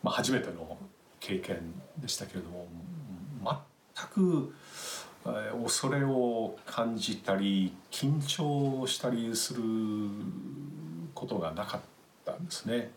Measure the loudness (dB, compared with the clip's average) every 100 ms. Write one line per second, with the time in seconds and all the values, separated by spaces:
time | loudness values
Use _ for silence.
0 | 2 2 4 2 0 -6 -8 -10 -14 -20
1 | -20 -14 -2 -2 0 -4 -4 -10 -10 -8
2 | -4 -4 -4 -6 -6 -10 -10 -12 -10 -10
3 | -10 -10 -10 -6 -2 -2 -4 _ _ -12
4 | -2 6 8 6 2 -6 -16 -10 -8 -8
5 | -10 -10 -4 -2 -2 -2 0 2 2 4
6 | 4 6 4 4 0 -4 -6 0 2 2
7 | 0 -2 2 4 6 6 4 0 -10 0
8 | 2 4 2 0 2 4 4 2 0 0
9 | 2 2 2 0 0 0 2 2 2 2
10 | 0 -2 -4 -6 -8 -8 -10 -10 -10 -8
11 | -8 -8 -4 -2 -2 -2 -4 -6 -8 -20
12 | -20 -10 -6 -6 -6 -6 0 0 0